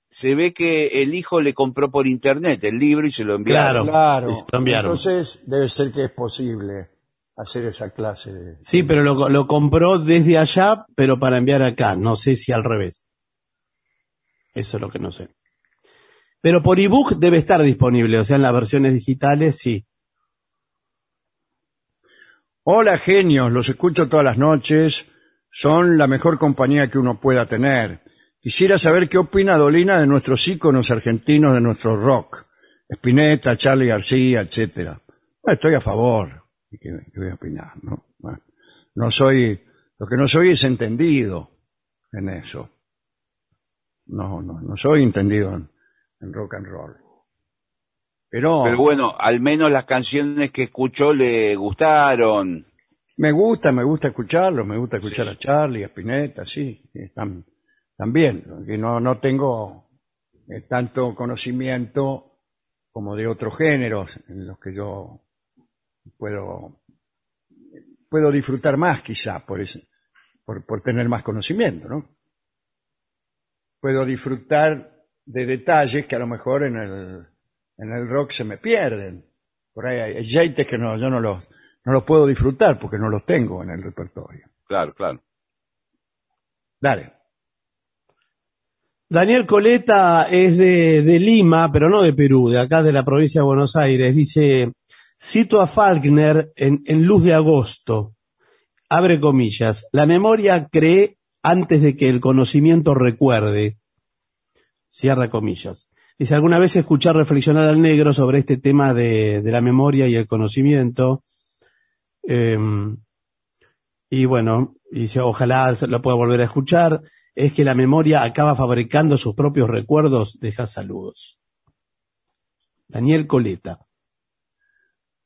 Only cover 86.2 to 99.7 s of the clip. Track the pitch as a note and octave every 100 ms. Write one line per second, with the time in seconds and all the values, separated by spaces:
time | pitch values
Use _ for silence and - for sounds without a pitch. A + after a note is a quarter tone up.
86.2 | _ _ _ _ _ _ C#3 G2+ - _
87.2 | _ _ _ _ _ _ _ _ _ _
88.2 | _ _ _ _ _ _ _ _ - E3
89.2 | F#3+ B3 F#3+ G3+ G#3+ B3 - G3+ F3+ E3
90.2 | - F3+ F#3 E3+ F#3 F3 E3 D#3 D3+ E3+
91.2 | G3+ A3+ E3+ E3 E3 C#3+ D#3+ G#3 F3 C#3
92.2 | C#3 C3 A#2+ B2 B2+ E3 D#3 C#3 C3 C#3
93.2 | D#3 D#3 C#3 C3+ C#3+ D#3+ C#3 C3 B2+ D3
94.2 | D3 D#3 D3 C3 A#2+ - _ - _ _
95.2 | - A3+ - G#3+ - - G3+ E3 C#3+ D3
96.2 | D3+ D#3 D3+ - C#3 C#3+ - D#3 E3+ G#3
97.2 | F3 D#3+ D#3 D3 A2 - - A2 G#2 -
98.2 | _ _ _ _ _ _ - D#3+ F3+ D#3+
99.2 | D3 C3+ A2+ G#2+ A2+